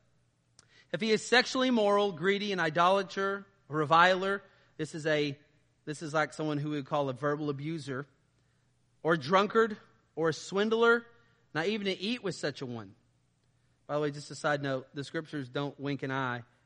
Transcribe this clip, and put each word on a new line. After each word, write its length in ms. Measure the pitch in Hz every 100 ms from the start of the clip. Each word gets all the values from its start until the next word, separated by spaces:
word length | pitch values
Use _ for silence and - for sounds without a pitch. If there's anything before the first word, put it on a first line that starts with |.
| _ _ _ _ _ _ _ - _
"If 100 | 165
he 100 | 220
is 120 | 214
sexually 440 | - 240 - 262 254
immoral, 440 | 233 202 202 208
greedy, 420 | 156 190 202 208
an 60 | 185
idolater, 840 | 160 156 175 196 190 196 196 202 - _ -
a 60 | 151
reviler," 640 | 147 165 180 185 190 196 - _ _ -
this 180 | 156 165
is 100 | 156
a, 320 | 151 147 135 _ _ _ _ -
this 160 | 147
is 100 | 160
like 220 | 156 151
someone 240 | - 156 147
who 140 | 151
we 60 | 151
would 100 | 135
call 200 | 147 139
a 40 |
verbal 380 | 120 147 147 147
abuser, 560 | 135 151 165 135 127 143 _ _ _ _ _ _ _ _ _
"or 120 | 151 170
drunkard, 600 | 131 185 208 226 220 214 - _ _ -
or 140 | 160
a 40 |
swindler, 720 | 147 - 190 220 226 233 233 233 - _ _ _
not 140 | 151 175
even 180 | 220 196
to 120 | 175
eat 260 | 196 247
with 100 | 196
such 280 | - 156 -
a 40 | 131
one." 300 | 117 98 - _ _ _ _ _ _ _ _ -
By 80 | 147
the 60 |
way, 100 | 151
just 180 | 143 -
a 40 | 143
side 260 | 151 143
note, 240 | 139 131 -
the 100 | 139 135
Scriptures 420 | 165 156 151 127
don't 320 | 139 143 135
wink 240 | 139 139
an 80 | 139
eye 320 | 135 131 120 117 _